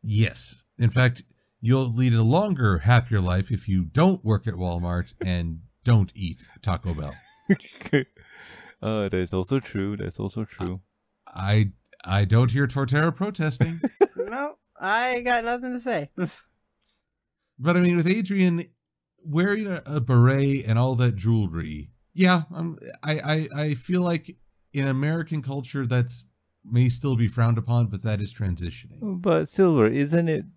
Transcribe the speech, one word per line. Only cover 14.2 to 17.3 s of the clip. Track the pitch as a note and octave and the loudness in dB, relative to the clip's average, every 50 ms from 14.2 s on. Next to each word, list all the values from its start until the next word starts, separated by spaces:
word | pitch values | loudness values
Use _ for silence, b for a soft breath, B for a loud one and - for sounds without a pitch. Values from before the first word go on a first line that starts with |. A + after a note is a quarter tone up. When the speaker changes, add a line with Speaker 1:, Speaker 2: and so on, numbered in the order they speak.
| A#4+ G4+ A3+ C4 C#4+ D4 D#4 _ _ _ _ - | -8 -6 -6 -6 -6 -8 -10 _ _ _ _ -8
Speaker 3:
I | - F#3+ G#3 A3+ A#3+ B3+ B3+ A#3+ | -2 0 0 2 2 0 -2 -2
got | A#3+ B3 B3 A#3 A3+ | 0 0 0 0 0
nothing | A#3 A#3+ B3 B3 B3+ | -2 -6 -6 -6 -8
to | B3 B3 | -4 -4
say. | B3 B3+ A3+ D#3+ C#3+ - _ | -4 -2 -2 -4 -4 -6 _
<laughs> | - F3+ D#3+ - - - _ _ _ _ _ _ _ _ _ _ _ _ _ _ _ _ _ | -6 -4 -2 -4 -6 -6 _ _ _ _ _ _ _ _ _ _ _ _ _ _ _ _ _